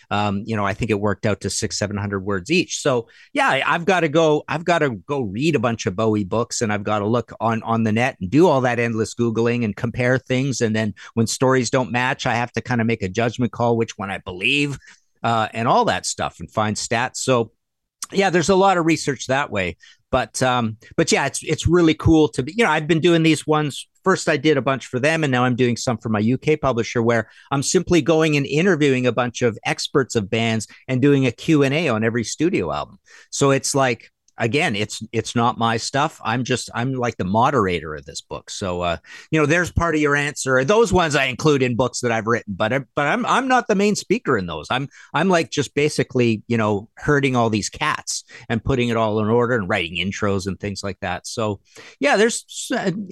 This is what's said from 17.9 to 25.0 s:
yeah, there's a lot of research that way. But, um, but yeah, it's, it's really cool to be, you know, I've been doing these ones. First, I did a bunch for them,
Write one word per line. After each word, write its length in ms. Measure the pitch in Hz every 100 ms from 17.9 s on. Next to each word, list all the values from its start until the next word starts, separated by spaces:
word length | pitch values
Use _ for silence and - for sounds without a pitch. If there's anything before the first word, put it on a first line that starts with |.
| - -
yeah, 200 | 170 196
there's 180 | 175 160
a 60 | 185
lot 220 | 196 180
of 100 | 160
research 400 | 156 - 131 -
that 240 | 135 147
way. 260 | 101 90 - - _ -
But, 320 | 131 113 -
um, 360 | 127 123 113 113 - -
but 140 | 160
yeah, 160 | 196 139
it's, 160 | -
it's 240 | - 151 -
really 260 | 175 165
cool 340 | 151 - 160 147
to 120 | -
be, 120 | 135 214
you 80 | 208
know, 60 |
I've 160 | 156 151
been 120 | 165
doing 220 | 175 165
these 240 | 160 151 -
ones. 420 | 151 147 - - _
First, 240 | 190 185 -
I 80 | 151
did 220 | 151 139
a 60 |
bunch 240 | 123 135 -
for 120 |
them, 240 | 127